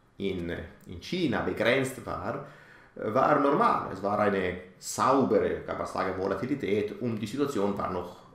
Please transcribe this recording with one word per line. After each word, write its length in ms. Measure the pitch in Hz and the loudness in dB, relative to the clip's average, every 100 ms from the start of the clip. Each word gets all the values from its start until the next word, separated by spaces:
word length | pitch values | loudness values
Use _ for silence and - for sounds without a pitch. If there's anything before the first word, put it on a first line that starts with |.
| _ - | _ -6
in, 300 | 98 92 85 | -4 -4 -4
äh, 100 | - - - - | -6 -8 -16 -16
in 140 | 87 | -14
China 400 | - 175 151 95 | -6 -2 0 0
begrenzt 640 | - - 107 131 131 - 101 | -2 0 2 2 0 -4 -8
war, 400 | - 98 - - - - - - | -6 -4 -6 -8 -18 -20 -20 -20
äh, 180 | - 107 | -6 -2
war 280 | 107 - 143 | 2 4 4
normal. 500 | 139 165 233 - - | 4 4 4 2 -2
Es 80 | - | -4
war 200 | 98 104 | -2 2
eine 380 | 104 98 90 87 - - | 2 2 0 -4 -10 -16
saubere, 840 | - - 113 139 110 101 87 82 - | -8 0 4 6 6 4 4 0 -4
kann 120 | - | -4
man 100 | - | -4
sagen, 280 | 98 92 92 | -2 -2 -2
Volatilität 840 | 98 95 123 143 95 104 104 - | -2 -2 -2 -2 0 0 0 -2
und 180 | 120 107 | -4 -4
die 80 | 110 | -4
Situation 500 | 135 139 101 101 92 | -2 -2 0 0 0
war 140 | 82 | -4
noch 260 | 92 87 - - | -4 -6 -12 -16